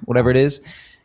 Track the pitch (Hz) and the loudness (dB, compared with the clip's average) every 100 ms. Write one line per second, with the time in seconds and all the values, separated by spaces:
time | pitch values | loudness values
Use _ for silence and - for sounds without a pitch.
0 | - 123 123 127 143 - - - - - | -4 0 2 2 2 -2 -8 -18 -20 -20